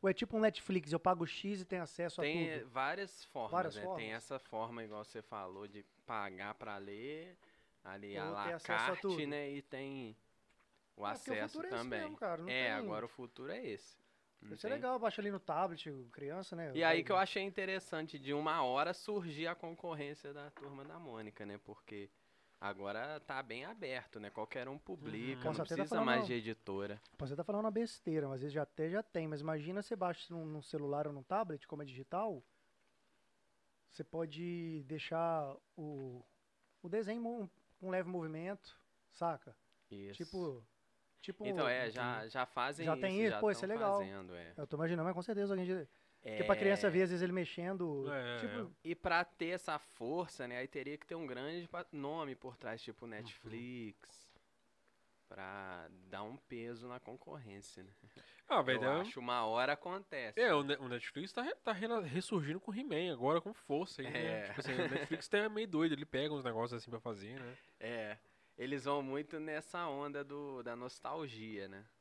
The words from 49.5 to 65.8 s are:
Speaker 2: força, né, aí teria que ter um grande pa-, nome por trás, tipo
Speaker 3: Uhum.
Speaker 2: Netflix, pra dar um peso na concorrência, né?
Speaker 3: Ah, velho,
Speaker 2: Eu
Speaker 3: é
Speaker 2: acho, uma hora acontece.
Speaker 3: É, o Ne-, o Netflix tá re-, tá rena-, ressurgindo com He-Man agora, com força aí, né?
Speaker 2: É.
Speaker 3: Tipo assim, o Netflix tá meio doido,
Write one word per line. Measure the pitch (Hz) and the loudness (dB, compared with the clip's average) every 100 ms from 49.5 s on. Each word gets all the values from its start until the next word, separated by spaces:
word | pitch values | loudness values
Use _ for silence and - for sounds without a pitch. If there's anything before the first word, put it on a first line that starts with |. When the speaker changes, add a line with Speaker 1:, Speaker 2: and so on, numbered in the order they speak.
| 175 - 151 | 0 0 -2
Speaker 2:
força, | - - 117 165 175 - 123 | -4 -4 0 2 0 -2 -4
né, | 123 | -2
aí | 131 | -4
teria | 147 131 147 | -4 -4 -6
que | - | -8
ter | 165 | -6
um | 151 | -4
grande | 123 139 175 170 | -4 -2 -4 -4
pa-, | 175 175 | -6 -6
nome | 151 139 160 147 127 | -4 -2 -2 -2 -4
por | 131 117 | -8 -8
trás, | 120 113 | -6 -6
tipo | - 110 | -8 -10
Speaker 3:
Uhum. | 117 | -10
Speaker 2:
Netflix, | 107 113 - 110 113 120 123 110 101 - - - - _ _ _ _ _ _ _ _ _ | -8 -10 -12 -10 -8 -6 -6 -8 -10 -20 -20 -20 -20 _ _ _ _ _ _ _ _ _
pra | 95 95 101 95 90 80 92 92 | -12 -8 -8 -6 -8 -10 -16 -10
dar | 98 | -6
um | 107 135 | -6 -10
peso | _ 123 117 117 123 | _ -8 -6 -8 -8
na | 123 | -10
concorrência, | - 123 - 147 117 98 - - | -10 -14 -12 -12 -10 -12 -14 -16
né? | 95 - - - - - - | -18 -18 -20 -20 -20 -20 4
Speaker 3:
Ah, | 247 | 4
velho, | 131 127 | 6 6
Speaker 2:
Eu | 127 | 6
Speaker 3:
é | 151 | 4
Speaker 2:
acho, | 202 180 | 0 -4
uma | 123 123 110 | 0 2 4
hora | 113 131 | 4 4
acontece. | 147 180 190 196 147 117 151 | 2 -2 -6 -6 -4 -2 4
Speaker 3:
É, | 240 | 8
o | 151 | 8
Ne-, | 139 143 | 6 2
o | 131 | 0
Netflix | 120 - - 185 | -2 -2 -4 -4
tá | - | -2
re-, | 262 - | -2 -2
tá | - | -2
rena-, | 196 233 233 | 0 2 0
ressurgindo | 170 147 - 202 143 170 | 2 -2 2 0 2 -2
com | - | -2
He-Man | 208 277 156 180 | -4 0 0 2
agora, | 135 127 165 | 2 4 4
com | 160 | 2
força | - - 143 180 - | -10 0 0 0 -4
aí, | 131 | -4
né? | 127 | 0
Speaker 2:
É. | 113 110 101 | 0 0 -2
Speaker 3:
Tipo | - | -4
assim, | 143 | -2
o | 127 165 | 2 2
Netflix | 156 143 160 - | 0 0 -4 2
tá | 208 214 | 4 4
meio | 214 226 | 0 0
doido, | 160 | 4